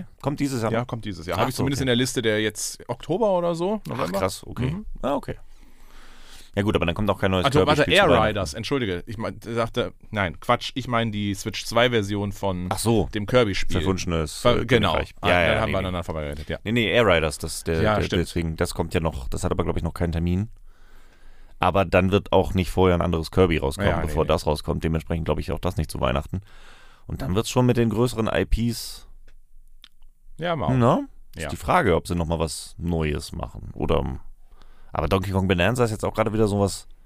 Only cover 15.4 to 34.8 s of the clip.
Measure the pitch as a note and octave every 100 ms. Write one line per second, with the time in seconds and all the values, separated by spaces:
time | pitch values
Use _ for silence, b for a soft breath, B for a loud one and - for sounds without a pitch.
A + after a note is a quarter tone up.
15.4 | E2+ C#2+ - F#2+ F#2 F2+ E2+ D#2 D2+ D2+
16.4 | D2+ D#2+ - A#2+ G2+ A2 A2 E2 D#2+ -
17.4 | D#2+ - - E2 G#2+ G#2 E2 G2+ D#2 F2
18.4 | E2 D#2+ E2+ - E2+ F2+ D#2+ C2 B1 -
19.4 | F2 E2+ E2+ E2 E2 - E2+ E2 F2 F2+
20.4 | A2+ - b b b b b b b b
21.4 | b b F2+ G2 F2+ F#2 F#2+ G2 - F#2+
22.4 | D#2+ F#2 F2 - F#2 F2 E2+ E2+ D#2 -
23.4 | F#2 D#2 C#2 E2 G2+ E2+ D#2+ D2 D2+ D#2+
24.4 | D#2 D2+ - D#2 E2 D#2+ - E2 D#2+ D2+
25.4 | - D2 F2+ F2 D#2 - C2 C2+ - F#2+
26.4 | b b b b b b b E2 C#2 F#2+
27.4 | - B2+ B2 A#2 A#2 G#2 B2 A2 A2 -
28.4 | G2 G#2+ A#2 A2+ - - - - - -
29.4 | - - - - - - - - - -
30.4 | E3+ D#3+ F#2 C3 A#2+ G#3 C#4 - - -
31.4 | D2+ F2 - F3+ A#2 D#2+ - F2 D#2+ E2
32.4 | D#2+ - - - E2+ E2 D#2 D2 - -
33.4 | - G#1 - - - D2+ C#2 C2+ - -
34.4 | b b b b